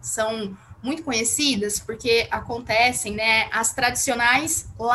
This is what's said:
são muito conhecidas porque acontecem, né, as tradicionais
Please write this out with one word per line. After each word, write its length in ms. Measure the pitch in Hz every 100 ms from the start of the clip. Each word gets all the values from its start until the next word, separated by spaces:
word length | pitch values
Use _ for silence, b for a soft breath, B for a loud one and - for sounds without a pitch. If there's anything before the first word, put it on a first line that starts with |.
são 540 | - - 220 226 202 190 B B
muito 220 | 240 320
conhecidas 760 | 320 226 233 - 294 214 208 -
porque 480 | - 220 247 233 220
acontecem, 800 | 220 - 233 240 220 247 247 214
né, 340 | 208 220 220 208
as 200 | 220 226
tradicionais 960 | - 247 - - 233 240 262 311 - - - 226